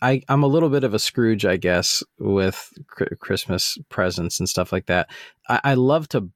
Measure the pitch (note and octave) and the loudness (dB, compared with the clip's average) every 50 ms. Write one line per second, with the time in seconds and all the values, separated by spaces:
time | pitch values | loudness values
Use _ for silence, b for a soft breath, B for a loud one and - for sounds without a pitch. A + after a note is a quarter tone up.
0 | A#2+ B2+ C3+ C3 - - C#3 C#3+ C#3+ C3+ C#3 E3 E3 D3 C#3 C#3+ C3 A2+ G#2 G#2+ | 0 0 0 0 0 0 2 2 4 4 4 4 4 2 2 2 2 0 0 0
1 | - - - B2 A#2 A2+ A2 G2+ G#2 F#2 F#2 F2 - F2+ F2+ F2 - - - - | -2 -2 0 2 2 2 2 2 2 0 0 2 2 2 2 2 0 0 -2 -4
2 | - - _ _ G#2 G#2 G2 G2 F#2+ F#2+ - - - - _ D#3 D3+ - - - | -6 -10 _ _ -2 0 2 2 2 0 -2 -4 -12 -18 _ -20 -20 -20 -6 -6
3 | - - - - - - G2 - - - F2+ F2 - - - G3+ - - - - | -6 -6 -6 -10 -4 -4 -4 -4 -2 -4 -4 -2 -2 -4 -6 -8 -12 -8 -4 -2
4 | F#2 F2+ F2 F2+ E2+ E2+ - - F#2+ - - F2+ F2+ - F#2+ F#2 - - F2 F2+ | -2 0 -2 -2 -4 -4 -4 -4 -4 -2 -2 -4 -2 -2 -4 -4 -2 0 0 0
5 | E2 B B B B B B B _ - A#2+ - - C#3 C3+ B2+ B2+ C3+ D3+ E3 | 0 B B B B B B B _ -2 -2 0 2 2 2 4 4 2 2 0
6 | D#3 - - A#2+ F#2+ F2+ - | 0 -2 -4 -4 -4 -6 -12